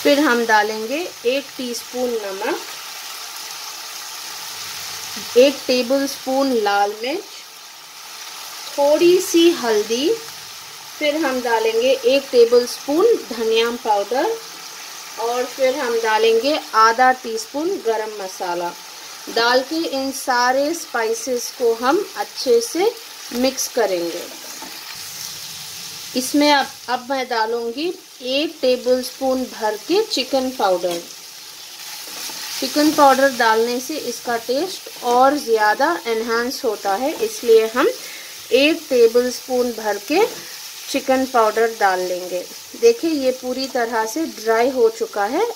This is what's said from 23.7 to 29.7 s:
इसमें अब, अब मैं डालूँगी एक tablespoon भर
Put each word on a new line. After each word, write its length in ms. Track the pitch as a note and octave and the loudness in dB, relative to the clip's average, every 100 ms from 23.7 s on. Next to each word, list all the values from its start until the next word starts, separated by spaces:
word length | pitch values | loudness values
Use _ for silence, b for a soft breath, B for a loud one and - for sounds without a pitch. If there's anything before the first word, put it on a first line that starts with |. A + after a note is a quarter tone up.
| - G#3 F#3 E3+ E3+ - - - - - - - - - - - - - - - - - - - B3 | 0 0 0 -2 -6 -10 -14 -14 -14 -14 -14 -14 -14 -12 -12 -12 -12 -14 -14 -14 -14 -14 -14 -6 -6
इसमें 360 | B3+ D4 D4 | -2 2 4
अब, 120 | C#4+ B3+ - - | 4 2 -6 -6
अब 180 | B3 A#3+ | -6 -4
मैं 180 | C4+ B3+ | -6 -2
डालूँगी 680 | A#3 A3 A#3+ A#3 A#3 E4+ F#4+ - - | -2 0 -2 -4 -4 -6 -6 -14 -12
एक 360 | B3+ C4+ D#4+ E4 | -4 -2 -2 0
tablespoon 840 | B3+ B3 A#3 B3+ B3 - C4 C4 | 0 2 2 0 0 -4 -2 -2
भर 320 | B3 - A3 | -4 -4 -4